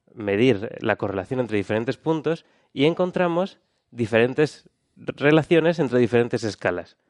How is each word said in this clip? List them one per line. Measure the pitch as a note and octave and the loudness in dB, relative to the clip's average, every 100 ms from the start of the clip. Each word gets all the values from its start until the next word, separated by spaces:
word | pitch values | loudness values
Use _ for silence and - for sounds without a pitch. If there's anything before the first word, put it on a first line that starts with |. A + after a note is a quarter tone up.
| _ | _
medir | - G2+ G2+ B2+ G2+ A2 - | -10 -2 2 2 2 -2 -6
la | A2+ G2+ | -4 -2
correlación | G#2 G2 F2+ B2+ | -4 -6 -4 -4
entre | A#2+ G#2+ | -2 -4
diferentes | F#2+ G#2+ A#2+ B2 | -2 -2 -2 -4
puntos | D3+ D#3+ C#3+ E3 _ _ _ | -4 -4 -4 -6 _ _ _
y | - C#3+ | -2 0
encontramos | E3+ F3+ F3+ F3+ E3+ G3 - _ _ _ | 0 -2 -2 -2 -2 -4 -8 _ _ _
diferentes | A#2 A#2 A2+ B2 C3 D3+ - _ _ _ _ | -6 0 2 2 2 -2 -4 _ _ _ _
relaciones | - - C#3+ D#3 C#3+ E3+ D#3 E3 | -12 -2 2 4 4 2 4 0
entre | C#3 B2 | 0 2
diferentes | A#2 A#2+ A#2+ A#2+ | 4 2 2 -2
escalas, | A2+ F#2+ - F2+ D#2+ _ _ | -4 -4 -2 -4 -6 _ _